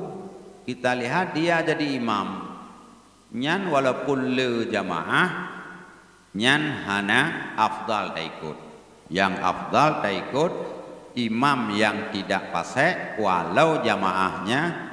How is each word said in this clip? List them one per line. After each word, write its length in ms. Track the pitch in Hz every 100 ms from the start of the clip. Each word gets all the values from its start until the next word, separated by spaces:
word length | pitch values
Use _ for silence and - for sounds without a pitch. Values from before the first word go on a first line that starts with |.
| - - - - - - -
kita 300 | 127 127 123
lihat 380 | 120 160 185 151
dia 260 | 170 165
jadi 240 | 156 156 147 131
imam. 520 | 117 104 92 95 - - - - - - - _ -
Nyan 400 | 113 139 185 185
walaupun 640 | 139 135 123 139 135 127
le 400 | 127 127 117 107
jamaah, 560 | 104 92 82 85 135 175 - - - - - - - - - _
nyan 300 | 98 120 143 151 117 90
hana 640 | 101 101 120 156 160 -
afdal 600 | - 107 - - 107 92 82
tak 80 | 80 -
ikut. 220 | 80 73 - - - - -
Yang 220 | 87 95 92
afdal 440 | 92 90 - 113 151 -
tak 140 | 101 92 -
ikut 240 | 127 170 - - - - - - -
imam 560 | 113 113 143 135 107 101
yang 360 | 107 104 104
tidak 380 | 101 92 95 -
fasik 680 | 87 87 127 160 - - -
walau 600 | 101 90 85 107 160 151
jamaahnya 1120 | 113 98 95 92 92 87 95 131 170 160 -